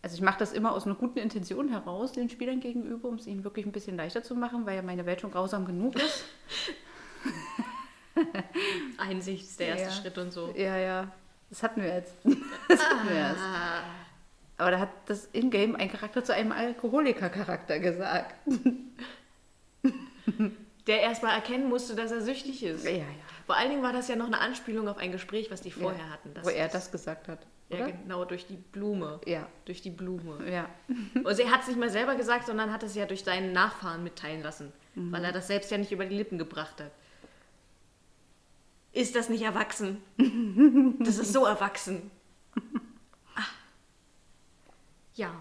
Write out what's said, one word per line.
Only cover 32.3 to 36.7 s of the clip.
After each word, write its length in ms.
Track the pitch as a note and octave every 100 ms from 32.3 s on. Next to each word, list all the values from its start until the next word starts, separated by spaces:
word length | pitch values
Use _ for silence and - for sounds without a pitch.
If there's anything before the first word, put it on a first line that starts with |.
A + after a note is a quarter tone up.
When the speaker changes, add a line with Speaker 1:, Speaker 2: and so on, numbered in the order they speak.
| A#3+ A#3
Speaker 2:
sondern 260 | A3 G#3+
hat 100 | G#3+
es 120 | A3
ja 120 | G3+ G3
durch 160 | F#3+
seinen 280 | F#3+ F#3 F#3+
Nachfahren 500 | F3+ G#3 - F#3 E3
mitteilen 400 | F3 - D3+ D#3+
lassen. 300 | D3+ D#3 D3 - -
Speaker 1:
Mhm. 180 | - F3
Speaker 2:
Weil 120 | F3
er 80 | F3
das 140 | F3+ F#3
selbst 240 | G3+ G3+
ja 80 | G#3
nicht 140 | G3+
über 120 | F#3+
die 120 | F#3+ G3+
Lippen 220 | G#3+ F3
gebracht 420 | D#3 D3+ D3+